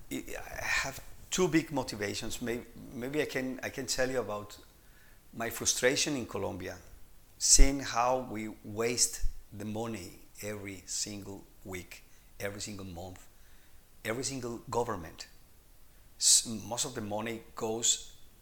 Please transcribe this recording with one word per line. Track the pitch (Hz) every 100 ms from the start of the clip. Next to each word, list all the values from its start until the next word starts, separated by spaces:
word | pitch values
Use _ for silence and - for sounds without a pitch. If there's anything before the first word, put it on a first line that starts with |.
| -
I, | 135 - -
I | - -
have | - - 139 - - - -
two | - 180
big | 156 151
motivations. | 139 120 107 104 104 113 -
Maybe, | 120 120 - - -
maybe | 135 127 147
I | 135
can, | 135 131 127
I | 107
can | 139 123
tell | - 127
you | 131
about | 104 104 104 - - - - - - - - -
my | 117
frustration | - 113 - 127 143 160
in | 139 107
Colombia, | 98 98 92 90 90 - - - - - -
seeing | - - 139 139
how | 127 117 123 131 127
we | 107 107 -
waste | 113 104 117 123 - - - - -
the | 101
money | 107 107 117 104 90 - - -
every | 104 104 101 95 -
single | - 107 101 98 98 - -
week, | 98 92 87 - - - - -
every | 101 104
single | 110 98 95
month, | 85 92 92 - - - - - - - -
every | 110 120
single | 127 135 120 117 -
government. | 113 117 98 80 - - - - - - - - - - -
S-, | - - 123 110 101
most | 120 143
of |
the | 120
money | 104 104 113 113 -
goes | - 113 113 117 - - - - -